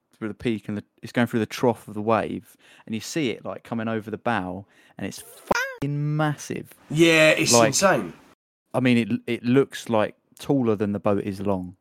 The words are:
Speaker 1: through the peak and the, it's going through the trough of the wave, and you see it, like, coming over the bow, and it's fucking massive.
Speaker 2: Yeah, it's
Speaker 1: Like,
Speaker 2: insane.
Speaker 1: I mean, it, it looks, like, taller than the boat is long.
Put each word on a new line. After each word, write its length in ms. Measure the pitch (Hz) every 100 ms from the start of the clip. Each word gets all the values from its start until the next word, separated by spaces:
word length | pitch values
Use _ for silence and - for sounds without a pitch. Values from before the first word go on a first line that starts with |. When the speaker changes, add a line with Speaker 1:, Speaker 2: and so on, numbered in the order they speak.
| _ -
Speaker 1:
through 120 | 110
the 60 |
peak 340 | 101 127 110 -
and 80 | 104
the, 80 | - _
it's 80 | 120
going 160 | - 120
through 140 | 120
the 60 | 107
trough 420 | - 127 113 -
of 60 |
the 80 | 107
wave, 520 | 104 110 82 95 - _ _ - -
and 80 |
you 60 | 110
see 300 | - 170 135
it, 140 | -
like, 200 | 104 -
coming 240 | - 117 113
over 220 | 113 107
the 80 | 104
bow, 480 | - 110 90 90 98 _ _ -
and 80 | 98
it's 140 | -
fucking 920 | - - - 480 539 494 139 147 147 151
massive. 580 | 151 147 - - - - -
Speaker 2:
Yeah, 400 | 151 165 160 156
it's 220 | - 151
Speaker 1:
Like, 160 | 117 113
Speaker 2:
insane. 440 | - 190 147 90 - _ _ _ _ _
Speaker 1:
I 60 | 127
mean, 180 | 127 120
it, 220 | 107 120 - 117
it 40 |
looks, 440 | 120 131 135 - -
like, 280 | 110 101 - _ -
taller 380 | - 143 117 104
than 160 | 104
the 80 | 101
boat 220 | 107 101
is 160 | 107 98
long. 360 | 98 95 90 95